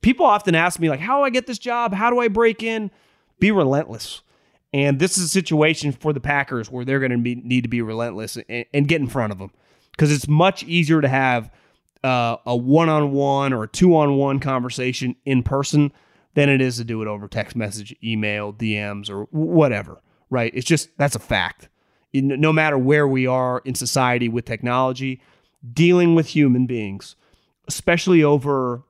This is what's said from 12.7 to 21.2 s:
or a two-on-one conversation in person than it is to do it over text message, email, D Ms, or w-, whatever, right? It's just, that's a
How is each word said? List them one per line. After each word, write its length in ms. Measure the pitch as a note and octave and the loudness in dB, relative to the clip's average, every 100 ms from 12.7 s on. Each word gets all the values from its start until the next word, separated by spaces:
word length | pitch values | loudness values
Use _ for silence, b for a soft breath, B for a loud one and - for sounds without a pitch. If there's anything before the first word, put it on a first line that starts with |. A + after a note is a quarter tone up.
| D3+ E3 D#3 D3 C#3 C#3 C#3 C#3 | 4 4 2 0 0 0 0 0
or 120 | B2+ | -4
a 40 | A2 | -6
two-on-one 720 | - F3+ E3 D3 C#3 C#3 C#3 | 2 6 6 4 2 0 0
conversation 760 | C3+ C3 B2 A#2+ B2+ B2+ B2+ A#2+ | -2 -4 -4 -6 -6 -4 -6 -6
in 180 | - C3 | -2 0
person 500 | A#2 C#3 C#3 D3+ D3 b b b b | 0 -2 0 2 2 b b b b
than 140 | - C#3+ | 0 2
it 120 | C#3 | 2
is 160 | C3 A#2+ | 0 -2
to 80 | |
do 180 | A#2 A2+ | -6 -6
it 60 | G#2+ | -6
over 180 | G#2 G2+ | -8 -8
text 300 | A#2 G#2 A#2+ | -8 -6 -6
message, 380 | G#2+ G#2 G#2 - | -6 -8 -14 -12
email, 480 | A2 A2 G#2+ G#2 G#2 | -6 -2 -2 -4 -6
D 240 | G#2 A2 G#2 | -6 -4 -4
Ms, 340 | G#2 G2+ G2+ | -4 -8 -10
or 160 | G2+ G#2 | -10 -8
w-, 180 | D#3 D#3+ | -4 0
whatever, 500 | F3 D3 G#2+ F2+ - _ _ _ | 2 2 0 -6 -18 _ _ _
right? 220 | B2+ A#2 | -4 -4
It's 120 | - B2 | -4 -2
just, 300 | D#3 - _ | -2 -2 _
that's 200 | C#3+ | -4
a 40 | A2+ | -4